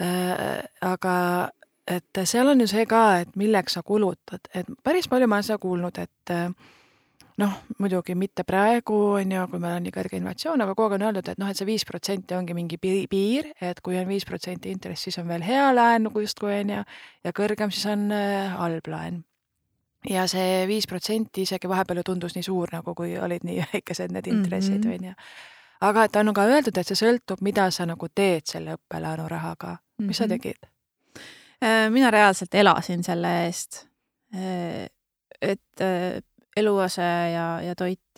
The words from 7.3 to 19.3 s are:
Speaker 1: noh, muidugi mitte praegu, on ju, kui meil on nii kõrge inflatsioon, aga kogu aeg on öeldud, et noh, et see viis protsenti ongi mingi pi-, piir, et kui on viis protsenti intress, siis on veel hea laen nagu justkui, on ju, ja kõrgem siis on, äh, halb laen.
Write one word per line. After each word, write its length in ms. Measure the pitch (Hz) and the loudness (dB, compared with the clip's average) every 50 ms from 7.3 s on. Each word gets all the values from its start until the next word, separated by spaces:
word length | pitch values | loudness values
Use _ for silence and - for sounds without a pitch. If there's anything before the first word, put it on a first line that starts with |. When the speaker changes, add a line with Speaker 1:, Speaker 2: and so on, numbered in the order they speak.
| _ - | _ -2
Speaker 1:
noh, 140 | 208 202 190 - - - 220 - | 0 0 -2 -4 -10 -12 -6 -4
muidugi 380 | 196 196 185 180 - - 180 | -2 0 0 -2 -2 -2 -2
mitte 260 | 180 190 - _ - 180 | -2 -4 -4 _ -6 -4
praegu, 520 | - 185 190 202 220 240 240 - - 214 208 208 202 202 | 0 2 4 4 4 4 2 2 0 2 2 4 4 2
on 160 | 202 196 190 | 2 0 0
ju, 140 | 190 185 185 | -2 -2 -4
kui 140 | 180 - 175 | -4 -6 -6
meil 160 | 175 175 175 175 | -4 -4 -4 -4
on 80 | 175 | -4
nii 80 | 185 190 | -6 -6
kõrge 240 | 190 185 185 - 185 | -6 -6 -6 -6 -6
inflatsioon, 420 | 175 190 185 - - 311 330 269 | -6 -6 -6 -6 -4 -2 0 0
aga 140 | 220 190 190 | 0 0 0
kogu 140 | - 220 214 | 0 0 2
aeg 80 | 202 190 | 0 0
on 80 | 202 | 0
öeldud, 220 | 220 208 190 - - | -2 -2 -4 -4 -6
et 100 | 185 - | -6 -4
noh, 100 | 196 196 | -4 -4
et 80 | 190 | -4
see 120 | - 196 196 | -4 -4 -2
viis 160 | 220 208 - | -2 -2 -4
protsenti 500 | - - 175 - - 196 185 185 - 180 | -6 -10 -8 -6 -4 -4 -4 -4 -6 -4
ongi 200 | 185 185 170 175 | -4 -4 -4 -4
mingi 240 | 170 175 165 165 170 | -6 -6 -6 -6 -4
pi-, 280 | - 185 185 196 185 | -2 0 0 0 0
piir, 460 | - 196 196 196 214 240 285 302 302 302 - | 0 0 0 2 2 0 0 -2 -6 -10 -8
et 200 | 185 180 175 - | -6 -6 -6 -6
kui 180 | - 185 180 185 | -6 -4 -4 -2
on 100 | 185 185 | -2 -2
viis 160 | 196 202 - | -4 -4 -4
protsenti 460 | - 185 170 - 185 185 185 - 190 | -6 -8 -8 -8 -10 -10 -8 -8 -8
intress, 340 | 190 190 - 180 175 - - | -8 -8 -8 -10 -10 -10 -8
siis 120 | 190 180 - | -8 -8 -6
on 100 | 170 170 | -6 -6
veel 160 | 170 170 165 | -6 -4 -2
hea 240 | 190 254 277 277 269 | 0 0 2 4 4
laen 360 | 254 247 233 233 233 226 220 214 | 6 6 6 6 6 4 2 0
nagu 120 | - 214 | 0 -2
justkui, 380 | 214 208 - - 208 208 202 202 | -4 -4 -4 -6 -4 -4 -2 -2
on 100 | 202 202 | -2 -4
ju, 120 | 202 202 202 - - - - - - _ - | -4 -6 -8 -10 -14 -20 -20 -20 -16 _ -8
ja 80 | 175 | -6
kõrgem 380 | 175 - 202 214 214 214 214 202 | -2 -2 -2 0 0 -2 -2 -4
siis 160 | 185 - - | -2 -2 -2
on, 240 | 202 208 202 208 202 | -2 0 0 0 0
äh, 400 | 208 208 202 202 202 196 196 196 180 | 0 0 0 0 0 0 -2 -2 -4
halb 340 | - 175 170 165 160 - 156 | -2 -2 -2 -2 -4 -6 -8
laen. 320 | 160 156 160 165 175 170 165 _ | -8 -8 -8 -8 -8 -10 -12 _